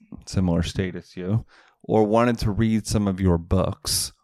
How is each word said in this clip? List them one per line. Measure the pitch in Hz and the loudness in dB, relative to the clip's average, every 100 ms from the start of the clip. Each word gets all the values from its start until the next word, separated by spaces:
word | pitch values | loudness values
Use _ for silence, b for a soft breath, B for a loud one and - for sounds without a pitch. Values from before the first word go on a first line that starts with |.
| _ - - | _ -20 -6
similar | 98 90 85 | 0 2 2
state | 85 - 92 87 | 0 -4 -6 -8
as | - 90 | -12 -10
you | 90 117 b b b b | -2 -2 b b b b
or | - 110 | 0 2
wanted | 104 113 120 117 | 4 4 2 0
to | 113 | -2
read | 98 113 110 - | 0 0 0 -2
some | 110 101 | -2 -2
of | 92 | 0
your | 92 85 | 2 2
books, | 85 95 90 - - 92 - - | 0 -2 0 -4 -6 -4 -6 -12